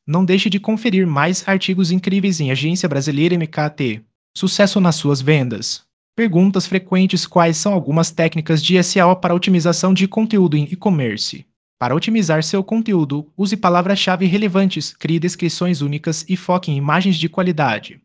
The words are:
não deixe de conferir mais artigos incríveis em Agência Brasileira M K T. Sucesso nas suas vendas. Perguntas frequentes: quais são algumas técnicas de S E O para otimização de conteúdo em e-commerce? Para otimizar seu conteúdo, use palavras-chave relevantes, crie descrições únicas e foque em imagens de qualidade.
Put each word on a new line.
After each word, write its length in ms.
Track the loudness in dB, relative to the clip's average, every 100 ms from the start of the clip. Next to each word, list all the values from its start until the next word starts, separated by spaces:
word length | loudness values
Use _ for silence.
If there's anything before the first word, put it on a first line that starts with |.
| -4
não 180 | 0
deixe 240 | 2 2 0
de 120 | -2
conferir 440 | -2 -2 0 0
mais 380 | 2 0 0 -2 -2
artigos 420 | -2 0 0 0
incríveis 480 | 0 0 0 0 0
em 140 | -2
Agência 360 | -2 -2 0 -2
Brasileira 460 | -2 -2 0 2
M 100 | 0
K 240 | -2 -2 -4
T. 340 | -2 -4 -4 -12 _ _ -4
Sucesso 440 | 0 2 2 4
nas 140 | 2
suas 260 | 2 0 0
vendas. 600 | 2 0 0 -4 -8 -10 _ _ _
Perguntas 500 | -4 0 2 2 2
frequentes: 600 | -2 -4 0 0 2 0 0
quais 300 | 2 2 2
são 160 | 0
algumas 400 | -2 0 0 0
técnicas 500 | 0 -2 -2 0 0
de 140 | 2 2
S 200 | 2 4
E 60 |
O 140 | 4 4
para 180 | 0
otimização 580 | 0 2 2 2 0 2
de 140 | 2 0
conteúdo 500 | 0 0 2 2 2
em 120 | -2
e-commerce? 720 | -2 0 0 -2 -4 -8 -10 -18 _ _ _
Para 180 | -2
otimizar 480 | -2 0 0 2 0
seu 180 | 0 -2
conteúdo, 680 | -2 -2 0 0 0 -4 -6 -4
use 200 | -4 0
palavras-chave 720 | 2 2 2 0 0 0 0
relevantes, 680 | 0 0 0 0 -2 -8 -6
crie 220 | -4 -2
descrições 640 | -2 -4 -4 -2 -2 -2
únicas 440 | -2 -4 -4 -6 -4
e 80 | -4
foque 340 | -2 -2 -2
em 60 | -2
imagens 400 | 0 0 2 0
de 120 | -2
qualidade. 720 | -2 -2 0 -2 -2 -8 -20